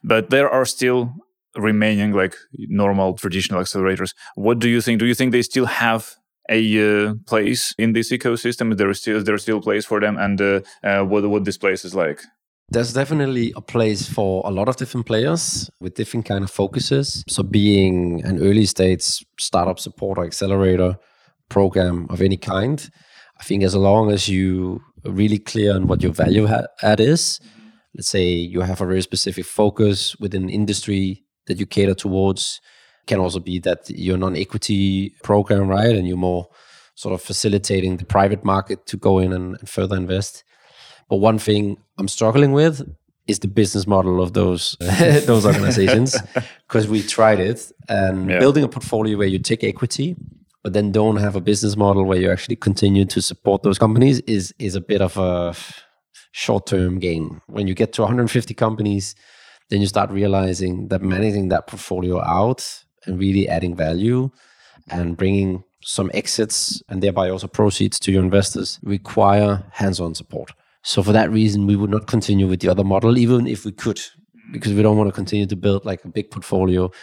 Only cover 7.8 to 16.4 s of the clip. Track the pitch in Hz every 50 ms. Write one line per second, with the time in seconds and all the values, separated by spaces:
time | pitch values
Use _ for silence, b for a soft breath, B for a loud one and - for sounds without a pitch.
7.8 | 113 113 110 113 113 - 131 120 - 123 117 - - 120 120 - 120 113 107 95
8.8 | 101 98 95 - - 113 107 107 98 107 104 101 - 117 110 104 - 107 101 107
9.8 | - - 110 104 104 104 101 78 101 101 98 95 101 98 98 95 95 B B B
10.8 | B 101 98 98 98 95 104 104 101 104 104 104 95 101 - - 101 98 90 -
11.8 | - 87 95 95 82 76 73 - - _ _ _ _ _ _ _ _ - - 117
12.8 | 123 120 117 135 139 139 156 147 139 135 127 120 113 117 117 110 - - - 117
13.8 | 113 107 104 95 - - - 113 101 95 95 92 - 101 95 98 104 131 127 -
14.8 | 131 - - 120 117 - 110 110 127 151 170 170 - - - - - - - -
15.8 | 92 90 - - 110 - - 113 107 - 101 98